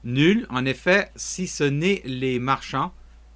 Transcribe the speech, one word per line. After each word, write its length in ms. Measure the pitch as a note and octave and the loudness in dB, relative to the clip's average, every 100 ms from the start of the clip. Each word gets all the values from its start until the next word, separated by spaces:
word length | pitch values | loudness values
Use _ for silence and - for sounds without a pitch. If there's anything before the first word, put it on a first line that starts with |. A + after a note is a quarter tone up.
Nul, 420 | B2 B2+ D#3 A3 - | -2 2 4 4 0
en 140 | B2+ | -4
effet, 480 | C3+ C3 F3 G3 - | -2 -2 2 2 2
si 320 | - - - F#3 | -10 -10 -6 -6
ce 160 | - | 0
n'est 400 | D3 C#3+ F3+ G3 | 0 2 0 0
les 360 | - B2+ C3 B2 | -4 -4 -2 0
marchands, 520 | B2 C3+ - C3+ F3 - - - - | 0 -2 -2 -4 -4 -8 -20 -20 -20